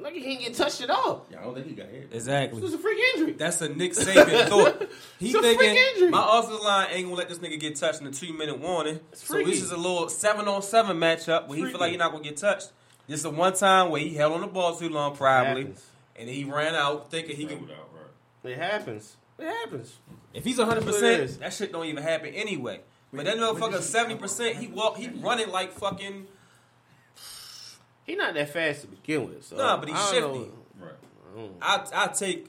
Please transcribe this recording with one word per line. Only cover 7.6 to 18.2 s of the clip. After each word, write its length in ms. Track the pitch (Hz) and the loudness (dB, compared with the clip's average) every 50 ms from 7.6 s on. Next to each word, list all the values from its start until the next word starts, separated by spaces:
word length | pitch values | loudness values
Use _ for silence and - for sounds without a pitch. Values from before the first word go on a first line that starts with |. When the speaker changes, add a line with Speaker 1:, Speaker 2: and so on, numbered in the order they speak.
| 156 147 147 | -6 -6 -4
Speaker 3:
touched 260 | - 175 160 - - | -2 -2 -2 -2 -2
in 40 | 139 | -8
a 40 | 135 | -10
two-minute 460 | 135 - 180 175 160 156 156 147 135 123 | -10 -10 -10 -10 -8 -8 -6 -6 -6 -6
warning." 420 | 151 180 180 165 151 151 160 160 - - | -4 -2 -2 -2 -2 -2 -6 -8 -12 -16
Speaker 1:
It's 140 | - - - | -20 -16 -10
Speaker 3:
So 80 | - - | -4 -2
this 100 | - 151 | 0 0
Speaker 1:
freaky. 140 | 175 175 - | 0 0 0
Speaker 3:
is 100 | 190 180 | -2 -4
a 80 | 180 170 | -6 -4
little 320 | 170 185 180 170 165 165 | -2 -2 0 0 -2 -2
seven-on-seven 880 | - - 208 208 214 208 202 202 196 196 196 - 226 226 220 196 175 165 | -4 0 2 2 2 2 0 -2 -2 -2 -2 2 4 4 4 4 2 2
matchup 480 | 165 165 165 165 - 165 160 165 160 | 2 2 2 2 0 0 0 0 0
where 100 | 139 143 | -2 -4
he 60 | 156 | -4
feel 80 | 175 165 | -4 -4
Speaker 1:
Freaky. 80 | - 175 | -2 -2
Speaker 3:
like 120 | 175 170 | 0 0
he 40 | 175 | 0
not 160 | 170 170 160 | 0 0 -2
gonna 100 | 151 151 147 | -2 -4 -8
get 120 | 147 151 | -10 -8
touched. 340 | - 196 202 185 - - - - _ _ _ _ _ _ | -2 0 0 0 0 -4 -12 -18 _ _ _ _ _ _
This 140 | - 151 151 | -10 -8 -6
is 20 | |
the 80 | 160 160 | -6 -4
one 240 | 147 160 175 190 185 | 0 2 2 2 4
time 340 | 185 202 190 190 190 185 170 | 4 6 6 8 8 6 4
where 120 | 151 143 | 2 0
he 100 | 151 175 160 | -2 -2 0
held 200 | 147 147 156 160 | 2 2 2 2
on 80 | 170 | 0
the 40 | 202 | -4
ball 300 | 196 180 190 175 170 165 | -4 -2 0 0 0 0
too 140 | 170 170 165 | -2 -4 -4
long, 260 | 151 147 147 143 143 | -2 -2 -2 -2 -2
probably, 460 | - 139 135 135 127 127 139 135 131 | 2 4 6 6 6 6 4 0 -2
Speaker 1:
Happens. 240 | 139 - - - - - _ _ _ _ _ | -4 -6 -10 -16 -20 -20 _ _ _ _ _
Speaker 3:
and 120 | - 117 120 | -16 -12 -10
he 160 | 131 143 143 | -8 -8 -6
ran 300 | 139 143 147 151 156 165 | -4 -2 0 0 0 2
out 360 | 156 143 143 151 151 - - | 2 2 2 0 -2 -6 -6
thinking 240 | 165 165 160 147 139 | -8 -6 -6 -6 -8
he 120 | 143 151 | -8 -8
could. 160 | 151 147 - | -8 -10 -12
Speaker 2:
Ran 160 | - - - - | -12 -14 -16 -18
out, 100 | - - 80 80 76 - - _ | -18 -20 -20 -20 -20 -20 -20 _